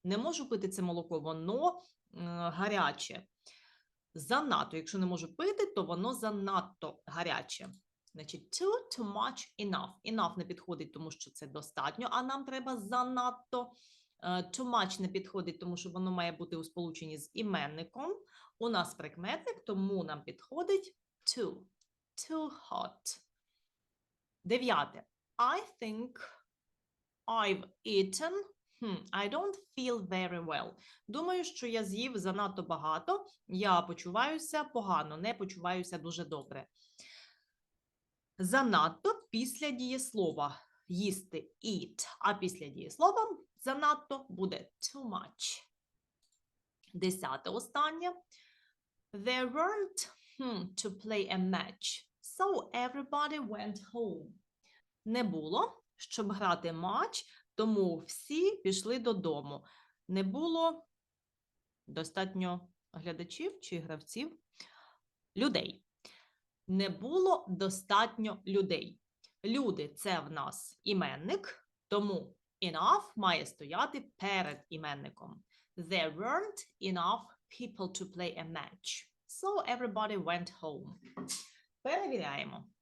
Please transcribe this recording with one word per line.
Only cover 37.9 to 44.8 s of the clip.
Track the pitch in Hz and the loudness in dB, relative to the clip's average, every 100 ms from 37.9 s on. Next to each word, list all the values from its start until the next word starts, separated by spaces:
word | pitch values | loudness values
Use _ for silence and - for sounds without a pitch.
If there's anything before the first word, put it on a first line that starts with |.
| _ _ _ _ - | _ _ _ _ 0
Занадто | 185 262 254 175 156 165 392 440 - | 4 6 8 8 6 4 2 2 -2
після | 226 254 - 302 | -2 -2 -2 -2
дієслова | 247 254 262 262 220 175 151 143 139 - _ - | -2 -2 -2 -2 2 2 2 -2 -2 -18 _ -4
їсти, | 180 202 190 - 160 - _ 226 | 0 2 0 -4 -8 -10 _ -4
eat, | 202 - - - - | -2 -4 -8 -10 2
а | 196 | 2
після | 202 185 - 147 | 2 -2 -4 -10
дієслова | 135 - - 349 403 440 359 - _ | -10 -12 6 6 8 0 -2 -10 _
занадто | 262 277 302 294 - 269 269 | -2 2 4 2 -2 -8 -8
буде | 180 190 - - | -2 -2 -2 -8
too | _ | _